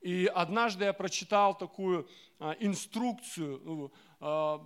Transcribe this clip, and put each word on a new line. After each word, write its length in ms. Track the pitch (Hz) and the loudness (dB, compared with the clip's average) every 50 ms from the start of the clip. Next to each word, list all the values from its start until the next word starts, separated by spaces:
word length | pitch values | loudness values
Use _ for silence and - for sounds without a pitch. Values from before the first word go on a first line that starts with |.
И 260 | - 175 180 180 185 | -4 -2 0 2 2
однажды 580 | 202 190 180 175 160 208 233 233 226 190 180 202 | 4 4 2 2 2 2 2 2 2 2 0 0
я 80 | 202 | 0
прочитал 640 | 196 196 190 185 - - 180 - 208 202 202 196 190 | 0 0 -4 -4 -4 -6 -2 2 4 6 6 4 4
такую, 520 | - 180 - - 196 190 185 180 165 - - - - - _ _ - | 0 -6 -10 -6 -4 0 0 0 0 -2 -6 -14 -20 -20 _ _ -8
а, 180 | 156 156 160 - | -6 -6 -4 0
инструкцию, 1000 | 220 202 185 - - - - 220 247 247 214 - - - - 170 156 143 135 - - | 0 0 0 -2 -6 -6 -4 -2 -2 -2 -4 -6 -10 -12 -8 -6 -6 -6 -6 -8 -8
ну, 280 | 160 165 151 139 139 - - - - _ _ | -8 -8 -8 -8 -10 -14 -20 -20 -20 _ _
а, 380 | 143 151 151 156 151 151 151 151 160 | -4 -2 0 0 0 0 -2 -4 -8